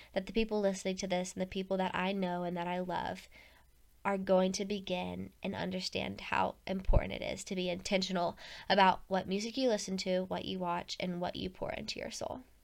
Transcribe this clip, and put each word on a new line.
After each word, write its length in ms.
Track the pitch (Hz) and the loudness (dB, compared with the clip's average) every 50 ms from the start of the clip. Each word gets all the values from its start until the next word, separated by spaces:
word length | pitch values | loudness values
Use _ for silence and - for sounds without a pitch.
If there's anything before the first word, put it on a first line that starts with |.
| - - - | -12 -6 -4
that 120 | 196 190 | -4 -4
the 60 | - | -2
people 280 | 185 226 220 220 214 214 | 0 0 0 2 2 2
listening 360 | 202 196 190 190 - 190 190 | 2 2 0 0 -2 -4 -4
to 100 | 185 202 | -2 -2
this 260 | 190 180 180 185 185 | -2 0 0 -2 -2
and 100 | - 190 | -4 -6
the 40 | 185 | -6
people 300 | 185 - 196 190 190 196 | -4 -4 -6 -2 -2 0
that 180 | 190 185 185 - | 0 0 0 0
I 160 | 180 180 190 | 0 0 0
know 320 | 202 196 185 180 180 175 | 0 0 0 0 0 -2
and 140 | 180 175 175 | -2 -2 -2
that 100 | 175 170 | -2 -2
I 140 | 175 180 180 | -2 -2 -2
love 480 | 180 180 170 170 - - 180 185 - - - - - - - - - _ - - - - - - - | -2 -2 -2 -2 -2 -4 -6 -8 -12 -18 -20 -20 -20 -20 -20 -20 -20 _ -20 -20 -20 -20 -12 -4 -2
are 120 | 202 202 196 | -2 0 0
going 340 | 190 190 190 185 185 190 | 4 6 6 6 6 4
to 140 | 185 - 202 | 2 0 -2
begin 680 | 190 208 196 190 - 180 180 180 180 180 185 190 190 - - | -2 -2 -4 -2 -2 -2 -2 -2 -4 -4 -6 -8 -10 -10 -8
and 120 | - 190 208 | -6 -6 -4
understand 640 | 196 - 185 185 185 190 - - 190 - 185 202 - | -2 -4 -2 -4 -4 -4 -4 -4 -4 -4 -4 -6 -6
how 340 | - - - - 190 - - - - | -4 -2 0 2 2 0 -2 -6 -6
important 440 | - 190 190 190 - - - - - | -4 -4 -2 4 6 6 6 6 2
it 120 | - - | -4 -4
is 200 | - - - 190 | -4 -4 -6 -6
to 120 | - - 202 | -6 -6 -4
be 160 | 185 180 180 | -4 -2 -2
intentional 680 | 175 185 185 - 208 190 185 185 190 175 175 165 - - - - - - - - | -4 -4 -2 0 2 2 2 2 0 0 0 0 -2 -6 -12 -16 -14 -6 2 4
about 320 | 190 202 190 190 - - - - | 8 8 10 8 8 4 0 0
what 180 | 190 185 - | 0 0 0
music 300 | - 185 202 214 233 226 | 0 -2 -2 -2 -2 0
you 100 | 269 262 | 2 4
listen 300 | 247 220 202 - - 190 | 4 4 2 0 -2 -4
to, 280 | 185 - 190 185 185 185 | -2 0 2 2 0 0
what 200 | 185 180 175 - | 0 -4 -4 -4
you 140 | - 190 185 | -4 -4 -2
watch, 360 | 180 175 175 175 - - - - | -2 -2 -2 -2 -4 -6 -6 -4
and 220 | - 180 175 175 | -2 -2 -2 -2
what 140 | 175 175 - | -2 -4 -4
you 120 | - - 185 | -4 -6 -6
pour 240 | 185 - - - | -6 -6 -6 -4
into 260 | - - 214 214 - - | -4 -6 -6 -6 -6 -6
your 120 | - - | -8 -8
soul. 300 | - - - - - 262 - - - - | -6 -6 -6 -6 -6 -8 -12 -18 -20 -20